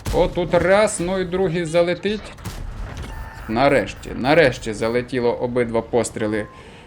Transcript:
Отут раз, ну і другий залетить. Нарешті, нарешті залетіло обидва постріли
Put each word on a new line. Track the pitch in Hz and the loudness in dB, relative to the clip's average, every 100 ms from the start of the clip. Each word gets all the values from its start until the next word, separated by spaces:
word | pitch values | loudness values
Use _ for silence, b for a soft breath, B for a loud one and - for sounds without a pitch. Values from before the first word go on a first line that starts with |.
| - | -2
Отут | - 175 - 170 | 0 2 0 0
раз, | 175 170 196 214 - | 2 4 4 4 0
ну | 175 190 | -2 -2
і | |
другий | 180 185 190 170 | -2 -2 0 0
залетить. | 165 170 175 175 196 208 - - - - - - - - - - - - - | 2 2 2 0 -2 -4 -8 -12 -12 -10 -10 -10 -10 -10 -10 -12 -12 -12 -4
Нарешті, | 110 139 135 95 - 82 - | 2 4 4 2 -6 -10 -2
нарешті | 120 160 147 - 113 | 4 6 6 4 -6
залетіло | 107 113 120 123 131 120 | -2 0 0 -2 0 0
обидва | - 127 123 120 113 | 0 0 0 0 0
постріли | 110 120 113 - 107 107 107 B B B | 0 0 0 -2 -2 -2 -4 B B B